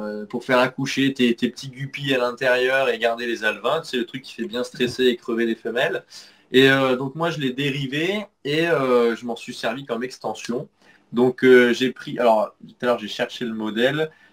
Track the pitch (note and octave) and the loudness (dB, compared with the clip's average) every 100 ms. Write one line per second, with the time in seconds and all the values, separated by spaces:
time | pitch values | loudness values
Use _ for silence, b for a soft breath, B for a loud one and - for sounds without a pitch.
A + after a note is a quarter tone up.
0 | G#2 G#2+ G#2+ A#2+ - B2+ C3 - C3+ C3+ | -8 -8 -8 -8 0 2 2 -2 -4 0
1 | C3+ C3+ B2 A#2 A#2 - C#3 B2+ C#3 - | 0 2 0 2 -2 -4 -14 -12 -10 -8
2 | C#3 C3 B2 A#2+ B2+ B2+ B2+ C3+ C3 A2+ | -2 0 -2 0 0 2 2 2 0 0
3 | A#2 A#2 A#2+ G#2+ G#2+ G2 A#2 D#3+ D#3+ B2+ | 0 -2 -4 -2 -2 -2 -2 -2 -2 -4
4 | A2 C3+ - - G#2 A#2+ B2 - B2 B2+ | -4 -8 -12 -10 -8 -6 -6 -4 -2 2
5 | B2+ A#2 - A2+ A#2 A2+ A#2 A#2 D#3 - | 2 2 -2 -2 0 -2 -4 -2 -2 -4
6 | - B B B B B2+ C3+ C3+ C3 B2 | -10 B B B B 6 6 6 2 0
7 | C3+ D#3+ E3+ D3+ C3 B2 C#3+ C#3+ C3 D3 | -4 -4 -4 -2 -4 -2 -4 -4 -4 -4
8 | E3+ G#3 G3+ _ C#3 D3+ E3+ D3 C3 B2 | -2 -4 -6 _ -4 0 2 2 2 2
9 | A#2 A2+ A#2+ A2+ - B2 A#2+ B2+ C#3 A2+ | 2 -2 -6 -10 -12 -8 -6 -6 -6 -6
10 | B2+ - A2 G#2+ - A#2+ - _ b b | -8 -8 -8 -8 -6 -6 -8 _ b b
11 | b A2+ B2+ - C3 B2+ A#2+ A#2 B2+ - | b 2 2 4 8 8 8 2 -2 -6
12 | - A#2 A#2+ G#2+ G2+ - - - B2 A#2+ | -10 0 2 2 0 -8 -20 -6 -2 -2
13 | G#3 - A#2+ - A#2 A2 G#2+ G#2 B2+ D3 | -4 -6 -6 -6 -8 -6 -4 0 0 0
14 | D#3 b b | -4 b b